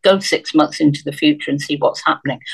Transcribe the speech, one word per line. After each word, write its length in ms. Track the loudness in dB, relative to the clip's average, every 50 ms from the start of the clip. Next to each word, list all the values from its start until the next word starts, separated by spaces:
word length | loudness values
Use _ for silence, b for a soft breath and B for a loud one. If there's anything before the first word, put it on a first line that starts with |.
"Go 160 | 2 2 2 2
six 360 | 2 -2 -4 -4 -2 0 2
months 240 | 2 2 2 0 0
into 240 | 2 2 2 0 -4
the 80 | -8
future 400 | -4 0 2 2 2 2 -2 -4
and 100 | -4 -4
see 140 | -4 -4 -2
what's 260 | 0 0 -2 -2 0 -2
happening." 360 | -2 -2 -2 -2 -6 -6 B B B